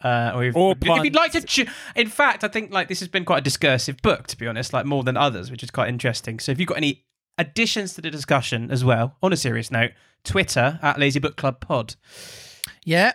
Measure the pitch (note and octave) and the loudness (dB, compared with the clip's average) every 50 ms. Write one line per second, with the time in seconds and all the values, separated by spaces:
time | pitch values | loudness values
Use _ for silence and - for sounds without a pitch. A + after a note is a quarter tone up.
0 | - B2+ A#2+ A#2+ A#2 A#2 F#2+ B2 B2 B2+ A#2+ E3+ F3 F#3+ F#3 B2+ - E3 E3 E3 | -2 0 0 2 0 0 0 0 0 2 2 4 4 4 4 2 2 2 4 4
1 | D#3 G#3 C#4 D#4 E4 D#4+ - E4 - - - - B3 A#3+ - - - - - A#3 | 4 4 4 4 2 2 0 -2 -2 0 0 0 0 0 -2 -12 -16 -6 -2 -2
2 | A#3 A3 - - D4 C4 A3 - - G#3 G#3 A3 A3 E3+ G3+ F#3+ E3+ - F#3 F3+ | -2 0 2 2 4 4 2 2 -2 -4 -2 -4 -6 -2 -2 -2 -2 -2 -4 -8
3 | F#3+ F3 - F#3+ F3+ - F3 D#3 C#3 C#3 B2+ - - C#3+ C3 B2 - - D3 - | -6 -4 -4 -2 0 2 2 2 2 0 0 2 2 2 2 2 0 -2 -4 0
4 | - A3 E3+ - - - - - A2+ A#2 A2 A2 B2+ - - B2+ B2+ C#3 C#3+ C#3 | 2 2 2 0 -2 -8 -10 -8 -6 -6 -6 -6 -6 -4 -2 -2 -2 0 -2 -2
5 | B2+ B2+ B2+ B2 C#3+ C#3+ A#2 F#2 F2+ B2 C3 A#2 - A#2+ - - A#2+ G2+ B2 A#2+ | 0 0 0 2 2 0 0 -2 -8 -10 -12 -12 -14 -8 -4 -2 -2 -2 -2 -2
6 | - B2+ A2+ - - - A2 A2 - - C3+ C3 F#3 F3 F3+ D3 D3+ C#3+ C#3+ - | -2 -2 -2 -4 -6 -8 -10 -6 -4 -4 -2 -2 -2 -2 -2 0 0 -2 -2 -2
7 | _ _ _ _ _ _ _ - E3+ C#3 - G#3+ A3+ A3 - A3+ G3+ F#3 - - | _ _ _ _ _ _ _ -6 -4 -2 -2 -2 0 0 0 -4 -6 -6 -8 -10
8 | D#3+ E3 D3 D3+ C3+ - D3+ C3+ B2 - - A#2 A#2 A#2 C3+ B2+ B2+ B2+ B2 A2+ | -10 -8 -8 -6 -2 0 0 0 0 0 -4 -4 -2 -2 -2 2 2 4 4 4
9 | A#2 C3 - _ - F#3 F#3 D#3 - C3 A2+ A2+ G#2+ - B2+ A2+ A#2 A#2+ - _ | 2 -2 -2 _ 0 0 2 2 0 -2 -2 -2 -4 -2 0 0 0 0 -2 _
10 | _ _ _ _ - - - G3 F#3 - - - A#2+ C3+ D#3 E3 - D3 C#3+ C#3+ | _ _ _ _ -6 -2 0 0 2 2 2 2 2 2 2 0 0 0 2 2
11 | C#3+ C#3 C3+ C#3+ C#3 D3+ - - - C3+ B2+ - - - D#3+ B2+ A2 G#2+ - _ | 2 2 2 2 0 -2 -4 -2 -2 -2 -2 -4 -4 -4 -2 -2 -2 -4 -10 _
12 | _ _ - - - - - - - - - - - - - _ - D#3+ D#3+ E3+ | _ _ -20 -20 -20 -18 -20 -20 -20 -20 -18 -14 -14 -14 -14 _ -4 0 4 4
13 | G3 A#3+ B3+ | 4 4 2